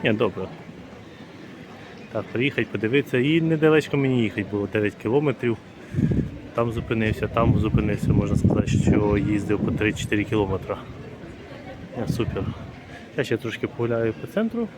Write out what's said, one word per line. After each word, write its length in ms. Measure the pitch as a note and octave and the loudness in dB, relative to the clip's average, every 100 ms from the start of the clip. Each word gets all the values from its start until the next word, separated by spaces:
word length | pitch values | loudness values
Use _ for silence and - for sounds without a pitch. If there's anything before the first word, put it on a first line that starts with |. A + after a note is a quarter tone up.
Ні, 100 | - | 2
добре. 340 | G#2+ A2+ F#2+ F#2 - - - - - - - - - - - - - - - - | 2 2 0 -8 -10 -16 -18 -18 -18 -20 -20 -18 -18 -18 -18 -18 -18 -18 -18 -8
Так, 140 | A2+ F#2+ | -8 -4
приїхати, 360 | A2+ C3+ C3+ A2 | -2 0 0 -4
подивитися. 460 | G#2+ G#2+ C#3 C3 B2+ | -2 2 2 2 2
І 240 | C3 E3 | 4 2
недалечко 560 | D#3+ D#3+ D#3 D#3 C#3+ C#3+ | 2 4 6 4 4 0
мені 240 | C3+ B2+ | 2 4
їхати 220 | A2 A2 F#2+ | 2 0 -2
було, 160 | G2+ G2+ | -2 0
дев'ять 220 | G#2+ G#2 - | 0 0 0
кілометрів. 640 | G#2+ C3 D3 B2 B2 A2 - - - - - - - - - | 2 2 2 0 0 -2 -6 -20 -6 0 2 2 -2 -6 -6
Там 180 | - A#2+ | 0 0
зупинився, 560 | A2+ - A2+ A2 G#2+ G#2+ | -2 -2 0 2 0 0
там 320 | - A2+ G#2+ | 2 4 4
зупинився, 540 | G#2+ - G#2 G#2 - | 4 2 2 0 2
можна 240 | - G2+ G2+ | 2 4 4
сказати, 300 | - G#2 G2+ | 4 4 4
що 500 | - - G#2 G#2 G#2 | 4 6 4 6 4
їздив 480 | G2+ G#2 G2 G2+ G#2 | 4 0 2 0 2
по 60 | |
три-чотири 520 | - G#2+ - - G#2+ | 2 2 0 0 0
кілометри. 520 | G2+ G#2+ G2+ F#2+ - G2 - - - - - - - - - - - - | 2 2 2 0 -4 -8 -8 -14 -14 -14 -16 -16 -16 -16 -14 -14 -12 -8
Ні, 160 | A2 | -4
супер. 300 | - A2+ - - - - - - - - - | 0 0 -2 -4 -6 -12 -14 -16 -16 -10 -6
Я 60 | |
ще 140 | B2+ A#2 | -2 -2
трошки 300 | A2+ - A2+ | -2 -4 -6
погуляю 460 | - A#2 A#2 A2+ | -2 -2 0 0
по 140 | G#2+ - | -2 -6
центру 400 | - A3+ A3+ A3+ | -2 -2 -2 -6